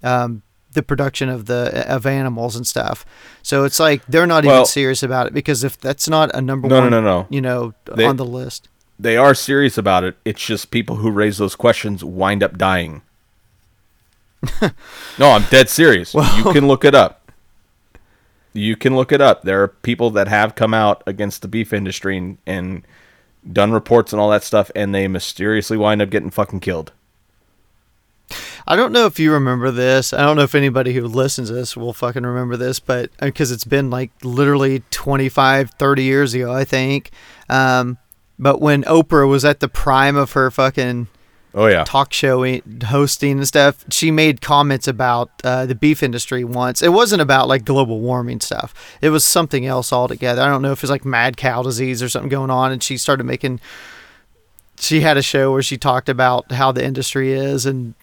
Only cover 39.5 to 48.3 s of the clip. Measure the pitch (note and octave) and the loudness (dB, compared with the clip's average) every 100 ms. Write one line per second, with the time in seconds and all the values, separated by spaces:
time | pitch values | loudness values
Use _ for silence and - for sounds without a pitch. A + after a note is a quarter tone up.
39.5 | C#3+ C3 - C#3+ C3 C#3 C#3+ C3+ C#3 C3 | 0 -4 -2 2 2 4 2 0 0 0
40.5 | - C3+ C3+ B2 A#2+ A#2 _ _ _ _ | 0 -2 0 -4 -6 -8 _ _ _ _
41.5 | G2+ A2 F2 D2+ C3+ C3+ - C#3 B2+ B2+ | 0 2 2 2 -2 -2 -2 0 0 0
42.5 | B2+ - A#2 A2 C#3 C#3+ - C#3+ C#3 C#3 | -4 -10 -10 -2 0 0 0 -2 -2 0
43.5 | D3 C#3+ - - - D#3+ D#3 D#3 C3+ - | 4 4 2 -8 -2 0 2 2 0 0
44.5 | C#3+ C#3+ C3+ - A2+ B2+ A#2+ A#2+ _ B2+ | 2 2 0 -4 -2 -2 -2 -4 _ -4
45.5 | B2+ C3 A#2 D3+ D3+ C3+ A#2+ - B2+ A#2 | -4 -4 0 0 0 -2 -4 -6 -6 -6
46.5 | B2 B2+ B2 E3+ G3 A#3 G3 C#3 C3+ B2+ | -4 -4 0 2 4 2 2 2 2 2
47.5 | C3+ A2 C#3 B2 A2 A#2+ B2+ A#2+ | -2 0 0 0 -2 -4 -4 -6